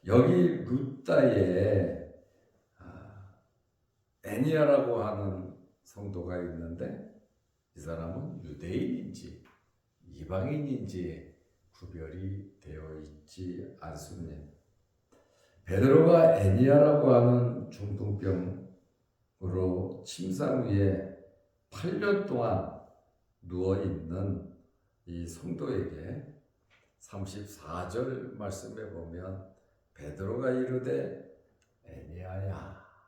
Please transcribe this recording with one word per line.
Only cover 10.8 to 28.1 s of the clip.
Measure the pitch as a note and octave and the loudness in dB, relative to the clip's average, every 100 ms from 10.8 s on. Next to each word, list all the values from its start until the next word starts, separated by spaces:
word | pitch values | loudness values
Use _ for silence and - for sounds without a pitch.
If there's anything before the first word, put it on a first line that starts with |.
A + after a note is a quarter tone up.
| G2 F#2 F2 E2 - _ _ _ _ | -6 -6 -8 -10 -16 _ _ _ _
구별이 | _ F2 E2 D2 F2+ F#2+ G2 - _ | _ -18 -14 -12 -10 -8 -8 -12 _
되어 | D#2 D2+ D#2 D2+ | -18 -16 -14 -14
있지 | D2+ D2+ _ F#2 F2+ F2 - - | -16 -20 _ -12 -10 -10 -12 -14
않습니다. | D#2+ D2 - F#2 D#2 D2 D2 _ _ _ _ _ _ _ _ _ _ _ | -14 -12 -14 -12 -12 -12 -18 _ _ _ _ _ _ _ _ _ _ _
베드로가 | - F#2+ C3 D3+ E3 E3+ D#3+ - | -2 4 6 8 8 10 8 8
애니아라고 | G2 F#2+ C3+ D3 D3 D3 C3+ | 4 6 8 8 8 6 6
하는 | A#2+ B2 B2 A#2+ - - - G2+ G2 G#2 G2+ F#2+ F2+ F2+ - - - _ _ _ _ _ _ | 6 8 6 2 -2 -10 -10 -8 -6 -4 -2 -2 -2 -4 -8 -14 -20 _ _ _ _ _ _
중풍병으로 | F#2 F#2 F#2 F#2 G2 - | -4 -2 0 0 -4 -8
침상 | - - F#2+ F#2 - B2+ A2+ | -14 -10 -6 -2 0 0 2
위에 | G2 G2 F#2 - - - _ _ _ _ | 2 4 2 -6 -14 -20 _ _ _ _
팔 | - F3 - | -8 -4 0
년 | G#3 G3 | 2 2
동안 | - B2 A2+ F#2 F#2+ - - _ _ _ _ _ | 0 -2 0 -2 -4 -12 -20 _ _ _ _ _
누워있는 | F2 F2+ F#2 G2 F#2 D#2 D#2+ F#2 G2+ F#2 - - _ _ _ _ | -10 -2 0 0 0 -4 -6 -4 -4 -4 -8 -20 _ _ _ _
이 | - E2+ E2+ | -14 -10 -10
성도에게 | E2+ F3 D#3 C#3+ - - - G#2+ C3 - - _ _ _ _ _ _ | -12 -10 -6 -4 -2 -4 -8 -10 -12 -14 -20 _ _ _ _ _ _
삼십사 | - G2 F#2+ G2+ G2+ - D#2 F2 F#2 | -16 -10 -10 -10 -14 -16 -10 -8 -6
절 | A2 C3+ | -4 -4